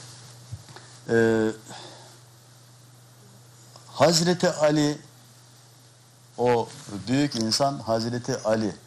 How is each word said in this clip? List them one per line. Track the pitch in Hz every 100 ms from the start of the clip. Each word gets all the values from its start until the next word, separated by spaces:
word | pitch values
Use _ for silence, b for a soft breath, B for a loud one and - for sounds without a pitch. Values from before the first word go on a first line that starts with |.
| - - - - - - - B B B -
e, | 117 113 110 110 110 - B B B B B - - - - - - - - - - - - - - - - -
Hazreti | - - 165 170 175 214
Ali, | 208 151 151 147 147 - - - - - - - - - - - - - -
o | 120 120 113 - - 104 92
büyük | 131 143
insan | 120 110 110 139 139
Hazreti | - 113 113 123 120 123
Ali | 107 110 107 87